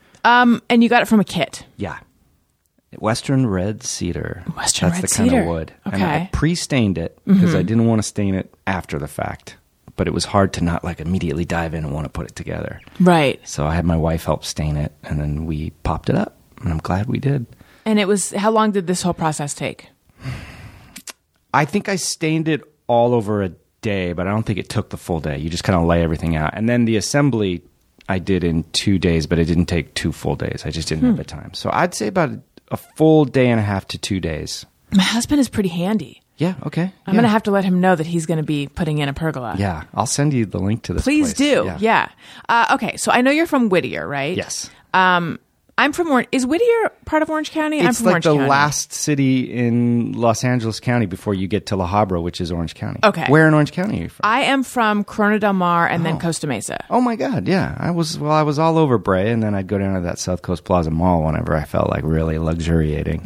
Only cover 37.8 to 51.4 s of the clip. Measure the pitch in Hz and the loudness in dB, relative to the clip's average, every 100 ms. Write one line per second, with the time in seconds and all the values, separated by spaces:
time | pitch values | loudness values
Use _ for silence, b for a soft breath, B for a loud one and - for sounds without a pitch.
37.8 | 185 175 160 170 160 160 151 147 139 - | 4 4 2 -2 -2 -2 0 -2 -4 -4
38.8 | 156 151 139 139 160 147 117 95 101 80 | -2 0 -2 -2 -4 -4 -6 -2 -2 -2
39.8 | 78 - 104 - 147 131 101 95 98 117 | -8 -4 -2 0 0 0 -2 -2 -2 -4
40.8 | - 85 262 302 262 208 285 220 - 151 | -4 -2 0 2 0 0 2 2 0 -2
41.8 | 214 190 - - B B - 233 - 269 | 2 2 0 -8 B B 0 2 2 0
42.8 | 202 - - 240 254 302 330 277 226 175 | -2 -6 0 2 4 2 2 2 2 2
43.8 | 127 76 80 143 139 180 90 - - b | 0 -6 -6 -4 -4 -4 -6 -10 -12 b
44.8 | - 185 185 180 170 - _ _ _ - | -2 2 4 4 0 -8 _ _ _ -2
45.8 | 269 302 339 254 - 262 247 320 480 466 | 0 0 0 0 0 -2 0 0 2 2
46.8 | 427 - - 311 311 311 302 320 302 302 | 0 -4 -2 0 0 -2 -4 -4 -2 2
47.8 | 254 233 226 175 160 147 131 139 147 - | 2 2 2 2 2 2 4 2 2 0
48.8 | - - - 143 135 131 123 120 120 120 | -6 -6 -2 2 2 2 -2 -2 0 2
49.8 | 120 120 110 107 117 107 127 123 113 104 | 2 2 0 0 0 2 0 0 -2 -4
50.8 | - 120 101 92 107 95 | -2 0 0 -2 -2 -2